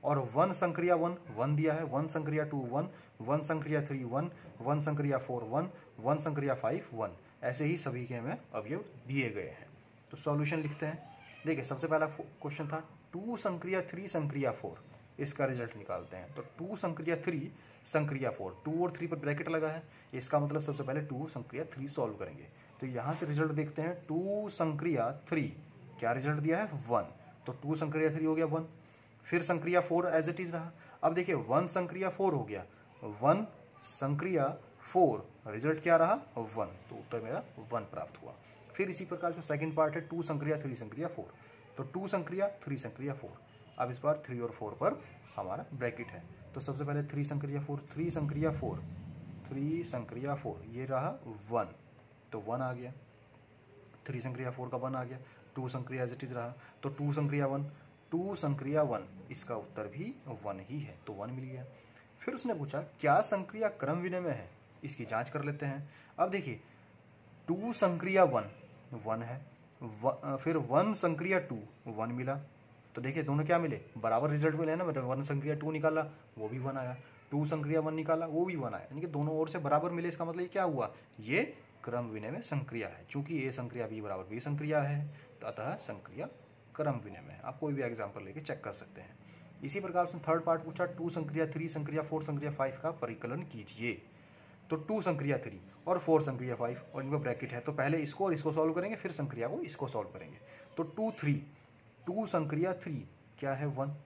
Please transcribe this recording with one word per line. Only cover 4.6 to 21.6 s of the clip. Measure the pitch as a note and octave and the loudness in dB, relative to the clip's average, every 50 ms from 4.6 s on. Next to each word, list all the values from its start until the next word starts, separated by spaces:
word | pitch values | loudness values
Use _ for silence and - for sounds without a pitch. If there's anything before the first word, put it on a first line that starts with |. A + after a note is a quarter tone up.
वन | A2+ B2+ D3 D3+ | 0 2 2 2
संक्रिया | D3 D3+ D3 D3 C#3+ C#3+ C#3 | 2 2 2 2 2 4 2
फ़ोर | B2+ B2+ - B2 A#2+ A#2 | 2 0 0 -4 -4 -2
वन, | G#2+ A#2+ D3 E3+ F#3 - - - - - - | 0 0 0 0 0 -6 -12 -20 -18 -14 -2
वन | A2 B2+ D3 | 2 2 2
संक्रिया | D3+ D3+ D#3+ D3 C#3+ C#3 C#3 B2+ | 4 2 0 0 2 2 2 2
फ़ाइव | - - A2+ D3 G3 - - B2 | 2 2 0 0 0 -4 -6 -4
वन, | A2 A2 G2 F2 - - - - - - | -4 -4 -4 -4 -10 -20 -20 -14 -4 -2
ऐसे | B2 B2 B2+ D3+ | -2 0 2 2
ही | D3+ F3 | 2 2
सभी | D#3+ - C#3 A#2+ B2 B2 | 0 0 -2 -4 -4 -4
के | A#2 B2 | -4 -4
हमें | A#2 A2+ C#3 G3+ A#3+ - - - | -4 -2 -4 -6 -6 -8 -6 -6
अवयव | A2 G#2+ A2+ D3+ G3 G#3+ - - - - | -6 -4 -4 -4 -6 -6 -10 -14 -16 -8
दिए | A#2 C3+ C#3 C3 A2+ | -2 0 2 2 2
गए | G2+ G2+ F2 D2+ | -2 -4 -6 -6
हैं। | - - - - - - - - - - - - | -8 -12 -16 -20 -20 -20 -20 -20 -20 -20 -18 -16
तो | - | -14
solution | - - D3+ D3 D3 D3+ D3 E3 D#3+ | -4 0 2 2 2 2 2 0 0
लिखते | D#3 D3 - - D#3+ | -2 -2 -4 -4 -4
हैं। | D3+ D#3+ - - - - - - - - - - | -4 -4 -6 -10 -16 -18 -18 -20 -20 -20 -6 -2
देखिए, | D3+ D#3+ C3+ B2 | 0 0 0 0
सबसे | - C#3+ C3+ D#3+ | -4 -2 -2 2
पहला | D3+ D#3 D3+ D#3 | 2 4 4 4
फो-, | D3+ - - - - - - | 2 0 -8 -12 -12 -12 -8
question | - C#3+ C#3+ - D#3 | -6 -6 -4 -4 -4
था | D3 D#3 D#3+ E3 - - - - - - | -2 -4 -4 -6 -8 -18 -20 -20 -10 -8
टू | F3 G3+ A#3 A#3+ | -6 -4 -4 -4
संक्रिया | G#3 - G#3 F3+ E3 D#3+ F3+ F#3+ F#3 | 0 0 0 -2 0 -2 0 0 0
थ्री | F3+ F3+ - F3 G3 | 0 -2 -6 -8 -8
संक्रिया | - - E3 D3+ D3 C#3 C#3+ C3+ B2 | -2 0 0 0 2 0 2 2 2
फ़ोर, | A2 - - F#2+ E2 - - - - - - - - - | 2 0 -6 -8 -8 -8 -16 -20 -20 -20 -20 -18 -6 -6
इसका | C#3+ C#3+ - - C#3 | -4 -4 0 0 2
result | C3+ C3 B2 A#2 A2+ - | 2 2 0 -2 -4 -6
निकालते | A2 G2+ - G2 F2+ F2+ D#2 F2+ | -10 -6 -4 -4 -4 -4 -8 -10
हैं। | F#2 F2 D2 C#3+ | -12 -12 -10 -10
तो | - | -12
टू | - - - - E3 F#3+ G#3+ | -12 -12 -10 -8 -8 -6 -4
संक्रिया | - - F3 D#3+ D#3 D#3+ E3 E3 | -2 -2 -2 -2 -2 0 0 0
थ्री | E3 - F#3 E3 C#3+ D3 - - - - - - - - | 2 0 0 0 0 -2 -4 -8 -14 -20 -20 -20 -16 -12
संक्रिया | - - D#3 D3 D3 C#3 C3+ C3 A#2 | 0 2 2 2 2 0 2 2 2
फ़ोर, | - - G2 F#2 F#2 - - | 2 0 -4 -6 -6 -4 -4
टू | D3+ D#3 E3+ F3 | 0 2 2 2
और | F3+ | 2
थ्री | - - E3 | 2 -2 -2
पर | D#3+ E3 | -2 -2
ब्रैकेट | D3 C3+ C#3+ D3 D3 D#3+ D#3+ | 0 2 2 2 2 2 2
लगा | E3 D#3+ D#3 | 2 4 4
है, | D#3 D#3 E3 E3 - - - - - - | 2 0 -2 -8 -12 -20 -20 -16 -6 -6
इसका | C3 B2 - - D3 | -4 0 4 4 4
मतलब | D3 C#3+ D3 D#3 | 4 6 2 2
सबसे | D3 D3+ C#3 C#3+ C#3 | 2 2 0 0 0
पहले | B2+ C3+ D3+ | 0 0 0
टू | D3 C#3+ C#3 B2+ D#3 | 0 -2 -4 -4 -4
संक्रिया | D#3 - B2 - - A2+ C3+ | -4 -4 -6 -8 -4 -4 -4